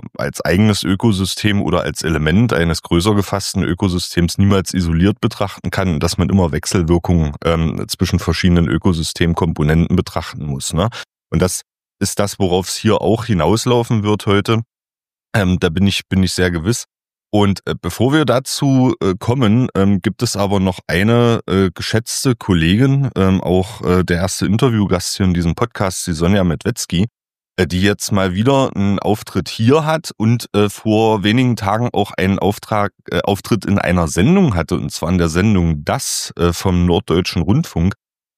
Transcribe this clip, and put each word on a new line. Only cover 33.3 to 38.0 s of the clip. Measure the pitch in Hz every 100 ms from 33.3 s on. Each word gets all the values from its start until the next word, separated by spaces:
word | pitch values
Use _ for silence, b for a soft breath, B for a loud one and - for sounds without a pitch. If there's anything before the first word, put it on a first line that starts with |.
| 101 - 151 -
in | 101
einer | - 90 80
Sendung | 87 127 196 165 87
hatte, | 80 85
und | -
zwar | - 80
in | 90
der | 85
Sendung | 82 107 95 85 76
Das, | 78 131 - - - -
äh, | 85
vom | 85 95 90 87
Norddeutschen | 85 - 82 90 -
Rundfunk. | 78 135 165 82 87 -